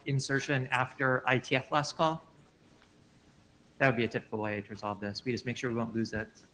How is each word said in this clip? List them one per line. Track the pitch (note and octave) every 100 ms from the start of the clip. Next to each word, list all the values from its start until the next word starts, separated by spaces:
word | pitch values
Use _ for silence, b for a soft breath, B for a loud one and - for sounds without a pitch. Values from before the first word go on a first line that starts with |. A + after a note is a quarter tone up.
| -
insertion | C#3 C3 C3+ - C#3 B2+
after | B2+ B2+ - C3+ B2+ -
I | B2+
T | - C3+
F | -
last | D3+ C#3+ -
call? | D#3+ D#3+ - - - _ - - - - - - - - - - - -
That | C3+
would | B2
be | A2+
a |
typical | B2 - A2
way | G#2+ G#2
to | G2
resolve | G#2+ G#2 G2+
this. | G#2 G2 B2+
We |
just | A2+ -
make | A#2
sure | B2+
we | A#2
won't | A2+ A2+
lose | A2
it. | G#2+ A2 - -